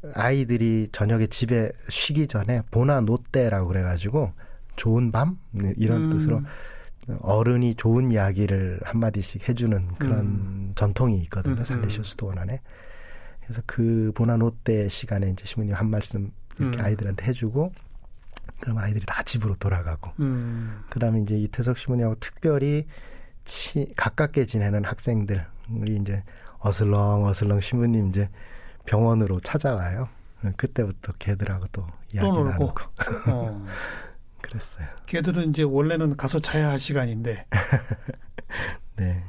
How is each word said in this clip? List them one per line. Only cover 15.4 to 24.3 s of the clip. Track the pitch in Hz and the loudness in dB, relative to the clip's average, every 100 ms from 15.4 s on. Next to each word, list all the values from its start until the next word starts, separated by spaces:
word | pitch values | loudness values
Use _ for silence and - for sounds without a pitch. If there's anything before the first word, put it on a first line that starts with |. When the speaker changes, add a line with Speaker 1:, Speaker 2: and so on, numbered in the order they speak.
| - | -4
Speaker 1:
신부님 | - 104 | -4 -2
한 | 98 107 | 0 2
말씀 | 107 - 101 98 - - - | 0 0 -4 -4 -8 -14 -2
이렇게 | 139 120 | -2 0
Speaker 2:
음. | |
Speaker 1:
아이들한테 | 107 104 104 95 98 | 0 0 -2 -2 -2
해주고, | 123 113 123 170 - - - - - - - - - | -2 0 0 -2 -4 -14 -16 -16 -18 -14 -12 -12 -8
그럼 | - 110 | -4 -2
아이들이 | 101 107 95 | 0 -2 -2
다 | - | -4
집으로 | - 120 107 95 | -2 -2 -2 -2
돌아가고, | 98 92 82 80 - - | 0 0 -2 -6 -8 -2
Speaker 2:
음. | 143 123 120 113 113 107 - | -2 0 -2 -4 -6 -8 -6
Speaker 1:
그다음에 | 120 117 113 | 0 2 2
이제 | 104 107 | 2 0
이태석 | 104 - 120 123 | 0 0 -2 -2
신부님하고 | - 123 117 110 | 0 0 0 -2
특별히 | - - 160 143 143 147 151 - - - - - | -6 -2 2 2 2 0 -2 -10 -14 -14 -16 -14
치-, | - - - 147 139 - | -8 -6 -2 -2 -2 -2
가깝게 | - - 151 | -2 0 0